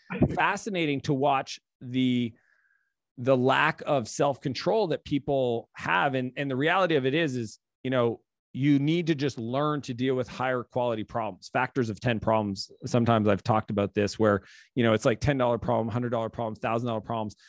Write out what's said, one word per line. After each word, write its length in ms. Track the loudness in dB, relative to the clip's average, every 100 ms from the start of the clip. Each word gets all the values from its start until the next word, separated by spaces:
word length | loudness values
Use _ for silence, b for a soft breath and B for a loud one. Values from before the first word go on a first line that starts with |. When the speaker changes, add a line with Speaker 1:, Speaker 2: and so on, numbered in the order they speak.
| B
Speaker 1:
<laughs> 220 | -2 0
Speaker 2:
fascinating 640 | 2 0 0 -4 -2 -2 -2
to 120 | -2
watch 440 | 0 2 0 -2 -12 _ -18
the, 540 | -6 0 2 2 -2 -6 _ _ _ _ _ _ _ -6
the 180 | 2
lack 460 | 2 4 4 2 0 -2
of 220 | -2 -2
self-control 800 | -2 -2 -2 -6 -4 0 0 0
that 140 | -4
people 680 | -4 -4 -2 0 0 -2 -6
have. 420 | -10 -2 2 2
And, 180 | 0 -4 -6
and 140 | -4
the 60 | -2
reality 400 | 0 2 2 2
of 100 | 2
it 80 |
is, 200 | 0 -2
is, 240 | -4 -8 -10 _ _
you 80 | -2
know, 300 | 2 2 0 _ _ _
you 260 | -2 4 4
need 280 | 4 0 0
to 80 |
just 240 | 0 -2 -4
learn 420 | -4 -2 -2 -2
to 120 | -6
deal 200 | -4 -2
with 140 | 0 -4
higher 340 | -4 -2 -2
quality 400 | -4 -4 -2 -2
problems, 460 | -4 -6 -6 -8 -6
factors 380 | -2 0 0 -2
of 100 | 0
ten 220 | -2 0
problems. 500 | 2 2 0 -6 -10 -12
Sometimes 420 | 0 2 4 4 4
I've 160 | 2
talked 280 | 2 0 0
about 240 | 0 0
this 240 | 0 0 2
where, 240 | 4 4 B B B
you 100 | 0
know, 80 | 2
it's 140 | 4 2
like 120 | 2
ten 200 | 0 2
dollar 180 | 2 0
problem, 320 | 0 0 0
hundred 220 | -2 -4
dollar 180 | -4 -4
problems, 300 | -6 -8 -4
thousand 300 | -4 -2 -2
dollar 120 | -6
problems. 360 | -4 -6 -6 -10